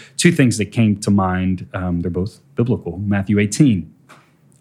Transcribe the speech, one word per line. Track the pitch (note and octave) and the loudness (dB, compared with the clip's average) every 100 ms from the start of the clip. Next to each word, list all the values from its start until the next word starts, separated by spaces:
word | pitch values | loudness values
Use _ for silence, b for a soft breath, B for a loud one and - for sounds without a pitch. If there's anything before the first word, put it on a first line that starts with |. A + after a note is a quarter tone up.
| B B | B B
two | F3+ | 2
things | E3 B2+ G#2 | 4 2 2
that | F#2+ | -2
came | - G#2+ G2+ | 0 0 0
to | - | 0
mind, | G2+ F#2 F#2 F#2 F2+ - | 0 2 0 -2 -4 -6
um, | F#2+ F#2 F2 | -8 -4 -4
they're | F2 | -4
both | F2 F#2 - _ | -4 -6 -8 _
biblical. | - B2 G#2 F2 E2+ | -4 -2 -2 -6 -8
Matthew | G2+ G2+ G2 G2+ | -2 -2 0 0
eighteen, | G#2 - D3 F#2+ D#2+ - _ b b b _ _ | 0 2 2 2 -4 -16 _ b b b _ _